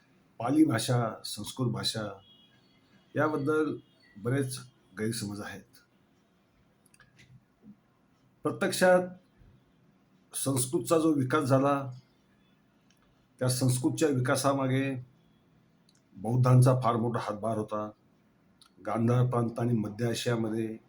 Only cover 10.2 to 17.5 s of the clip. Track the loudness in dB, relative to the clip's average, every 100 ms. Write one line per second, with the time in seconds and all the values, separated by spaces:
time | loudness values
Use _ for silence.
10.2 | _ -6 -2 -2 -2 -2 0 2 4 2
11.2 | 2 0 2 2 2 0 -4 -12 -20 _
12.2 | _ _ _ _ _ _ _ _ _ _
13.2 | _ -4 -2 2 0 2 0 0 0 2
14.2 | 0 0 0 0 0 0 -2 -6 -12 _
15.2 | _ _ _ _ _ _ _ _ _ -10
16.2 | -2 2 6 8 8 4 2 0 0 -2
17.2 | -6 -6 -4